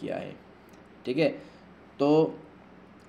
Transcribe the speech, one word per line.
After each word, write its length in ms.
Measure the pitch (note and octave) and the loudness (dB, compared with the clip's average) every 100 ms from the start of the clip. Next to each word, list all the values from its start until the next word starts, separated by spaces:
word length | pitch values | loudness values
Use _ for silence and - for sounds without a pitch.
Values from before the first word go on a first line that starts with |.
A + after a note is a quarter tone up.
किया 140 | G2+ F#2 | -8 -8
है, 200 | G2 - - - - - - - A#2+ | -8 -14 -20 -20 -20 -20 -20 -12 -6
ठीक 120 | C3+ | 0
है। 120 | D3 - - - - - - - | 0 -2 -12 -20 -20 -20 -16 0
तो 360 | C#3+ D#3 D#3+ - - - - - - - | 4 4 2 -2 -18 -20 -20 -20 -20 -20